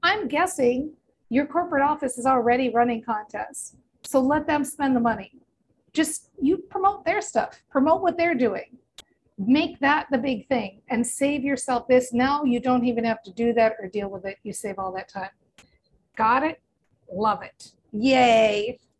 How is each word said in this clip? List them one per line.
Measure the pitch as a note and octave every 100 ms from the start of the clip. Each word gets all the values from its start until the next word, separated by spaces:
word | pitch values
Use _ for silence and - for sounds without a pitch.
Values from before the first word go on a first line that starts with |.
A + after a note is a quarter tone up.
I'm | E4+ G#4+ D4
guessing | C#4+ F4+ - B3 B3+ D4+ - _ _ -
your | A#3+ D4
corporate | E4+ F4 D4
office | C#4+ D4+ C4 -
is | C4
already | C4 A#3 B3 C4
running | A3+ A#3+ A3+
contests. | A#3 G#3+ G#3+ G#3 G#3+ - - - _ _
So | - C#4
let | C4 D4+ D4+
them | D4
spend | C#4 - C#4
the | B3+
money. | A#3 G#3+ F#3+ - _ _ _ _ _
Just, | - D#4 - - -
you | C#4+ F#4
promote | - G4 G4 G4+ D#4+
their | G4
stuff, | - - - - _
promote | C#4+ C#4+ F#4
what | F#4 F4
they're | E4+
doing. | C4 A#3+ F#3+ - - _ - - _ _ -
Make | G3 C#4+ E4+ -
that | C#4 D4+ -
the | C4
big | C#4 A3+ -
thing | B3+ G3 G3 -
and | A#3 A#3+
save | - C#4 D4
yourself | C4+ C4 - B3 -
this. | B3+ B3
Now | A#3 C4 C#4+
you | C#4+ A#3+
don't | B3+ B3+
even | A#3+ A3+
have | A3+ A3
to | -
do | F#3 A#3
that | A#3 A3 A3
or | F#3+
deal | G#3 G3
with | G3 G3
it. | G3
You | G#3+
save | F#3+ G#3 F#3+
all | F#3+
that | F#3 G3
time. | G3+ F#3+ _ _ _ - _ _ _ _
Got | - A3 B3+
it? | D#4 D#4+ _ _ _ _ -
Love | - G#3+ -
it. | D#2 - - _ _
Yay. | G#3 B3+ C4 B3 A3+ A3 G#3 G#3+ - _ _